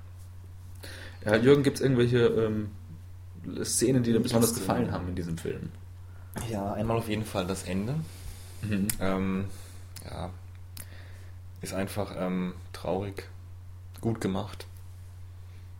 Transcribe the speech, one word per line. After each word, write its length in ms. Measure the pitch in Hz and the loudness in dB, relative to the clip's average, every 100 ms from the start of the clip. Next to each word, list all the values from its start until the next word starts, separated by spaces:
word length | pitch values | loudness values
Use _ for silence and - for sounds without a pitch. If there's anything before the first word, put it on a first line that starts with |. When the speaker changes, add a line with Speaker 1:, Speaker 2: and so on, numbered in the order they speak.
| - - - - - - - - - - - - | -12 -14 -14 -14 -14 -14 -14 -12 -12 -10 -12 -4
Speaker 1:
Ja, 120 | 101 110 | 4 8
Jürgen, 260 | 123 143 | 10 10
gibt's 180 | 139 - | 8 4
irgendwelche, 460 | 131 123 120 120 117 | 4 6 6 8 6
ähm, 440 | 110 110 107 107 - - - - - - - - - | 6 2 2 -2 -6 -12 -12 -14 -14 -14 -12 -8 -4
Szenen, 380 | 107 - 120 131 | -2 4 6 6
die 100 | 117 | 6
dir 80 | 113 | 4
besonders 300 | - 117 117 | 6 6 6
Speaker 2:
Lieblingsszenen. 340 | - - 117 117 | 4 2 2 2
Speaker 1:
gefallen 60 | |
haben 160 | 95 90 | 0 -2
in 60 | |
diesem 240 | 90 85 82 | -2 -2 -2
Film? 320 | - - - - - - - - - - 113 | -2 -4 -6 -10 -14 -14 -14 -14 -10 -8 -4
Speaker 2:
Ja, 220 | 104 101 | -2 0
einmal 220 | 104 110 113 | 0 2 2
auf 120 | 104 | 2
jeden 160 | 107 | 0
Fall 220 | 107 101 90 | 0 0 0
das 180 | 92 | 0
Ende. 300 | 90 95 107 156 156 - - - - - | 0 0 0 0 -4 -6 -10 -10 -12 -6
Speaker 1:
Mhm. 260 | 104 101 104 - | -2 2 2 2
Speaker 2:
Ähm, 440 | 95 95 95 95 95 - - - - - 90 | 2 2 2 0 -2 -6 -12 -14 -14 -12 -8
ja, 220 | 87 90 - - - - - - - - - - - - - | -6 -6 -8 -12 -14 -12 -12 -12 -12 -12 -12 -12 -12 -14 -10
ist 120 | - | -4
einfach, 380 | 92 98 104 95 - | -2 0 0 -2 0
ähm, 380 | 92 92 90 87 - | 0 2 0 -4 -10
traurig, 560 | - - 92 101 95 - - - - - - - - | -6 0 0 0 -4 -10 -12 -14 -14 -12 -14 -12 -4
gut 200 | 113 113 | 0 2
gemacht. 460 | 101 95 104 - - - - - - - - - - - - - | 2 0 -2 -6 -12 -12 -14 -14 -14 -14 -14 -14 -14 -14 -14 -14